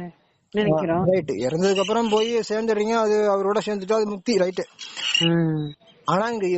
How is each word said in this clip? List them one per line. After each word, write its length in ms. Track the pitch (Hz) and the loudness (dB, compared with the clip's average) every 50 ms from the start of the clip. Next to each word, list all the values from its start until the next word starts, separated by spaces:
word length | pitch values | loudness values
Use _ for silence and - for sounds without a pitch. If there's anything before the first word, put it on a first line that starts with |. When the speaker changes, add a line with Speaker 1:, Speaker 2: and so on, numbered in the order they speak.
| 180 175 - _ _ _ _ _ _ _ | -10 -12 -14 _ _ _ _ _ _ _
Speaker 1:
நினைக்கிறோம். 500 | - 208 214 - 156 156 151 165 165 175 | -2 0 2 2 2 2 2 0 0 2
Speaker 2:
ஆ, 20 | 185 | 2
ரைட். 280 | 170 185 185 156 143 | 2 2 2 0 -2
இறந்ததுக்கு 480 | 127 95 123 131 156 165 185 196 190 190 | -4 -2 -2 -2 0 2 2 2 2 2
அப்புறம் 300 | 190 190 220 233 233 220 | 0 0 0 0 0 2
போய் 300 | 208 220 220 233 233 226 208 - | 2 2 2 2 0 -2 -2 -2
சேர்ந்துடுறீங்க, 440 | 208 220 226 226 214 208 208 220 233 | -2 -2 0 0 0 0 0 0 0
அது 220 | 226 220 208 214 214 208 208 | 0 2 2 2 2 2 2
அவரோட 300 | 196 196 196 190 208 214 185 | 2 2 0 0 0 -2 -2
சேர்ந்துட்டா 280 | 214 214 202 185 185 220 | -4 -4 -4 -2 0 0
அது 160 | 220 214 208 | 0 0 -2
முக்தி, 280 | 208 190 - - 220 | -4 -6 -4 0 0
ரைட். 240 | 185 180 185 180 190 170 - _ - - - - - - - - - | 2 2 0 -2 -4 -8 -8 _ -18 -18 -16 -12 -8 -4 -2 0 2
Speaker 1:
ம். 460 | 170 165 170 170 165 160 156 156 151 147 147 - _ - - _ _ | 2 4 4 2 2 2 0 -2 -4 -6 -10 -14 _ -20 -20 _ _
Speaker 2:
ஆனா, 220 | 147 160 190 220 | -2 0 0 0
இங்க, 200 | 233 233 220 196 180 180 | -2 -4 -4 -2 -2 -2